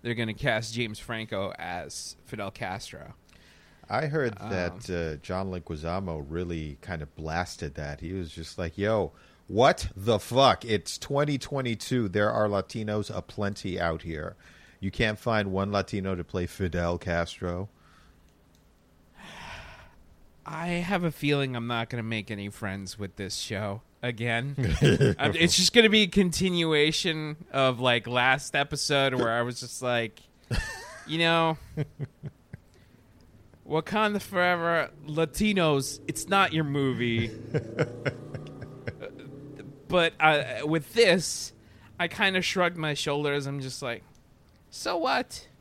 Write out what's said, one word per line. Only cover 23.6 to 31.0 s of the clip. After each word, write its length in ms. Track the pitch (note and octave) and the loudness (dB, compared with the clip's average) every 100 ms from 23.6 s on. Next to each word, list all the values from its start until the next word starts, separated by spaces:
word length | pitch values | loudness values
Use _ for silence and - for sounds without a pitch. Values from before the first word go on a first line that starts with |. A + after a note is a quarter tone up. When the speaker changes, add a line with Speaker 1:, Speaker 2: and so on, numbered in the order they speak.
| G#2 G#2 - _ | -4 -6 -12 _
Speaker 1:
again. 520 | B2 A2+ A#2+ A#2 C3+ C#3+ | -8 -4 -2 0 -2 0
Speaker 2:
<laughs> 600 | A2+ - C#3+ G2 C3 - | 0 4 6 6 4 4
Speaker 1:
Um, 140 | D3 | 0
it's 220 | E3 E3+ - | 4 4 6
just 160 | F#3 | 6
gonna 160 | A#3+ A3 | 8 8
be 140 | G#3+ | 6
a 40 | G3 | 6
continuation 1300 | G3+ F3+ - F#3+ F3 E3 D3+ D#3 D#3 - D#3 D3+ D3+ - | 4 4 2 0 2 2 4 4 2 -2 -2 -6 -8 -6
of, 280 | C3+ C3 A#2+ | 2 2 4
like, 260 | B2+ A#2+ A#2+ | 4 4 2
last 480 | B2 B2 C3+ - | 2 4 4 0
episode 600 | C#3+ C#3 D3 - C#3+ C#3 | -2 -2 -2 2 2 4
where 160 | B2+ A#2+ | 2 2
I 100 | A#2 | 2
was 160 | A#2+ A#2 | 0 -4
just 240 | A#2+ - | -10 -4
like, 380 | B2+ A#2+ A2+ - - _ - | 0 0 -2 -8 -20 _ -4
Speaker 2:
<laughs> 80 | - A5 A5+ A#5 - | -2 -2 -10 -12 -16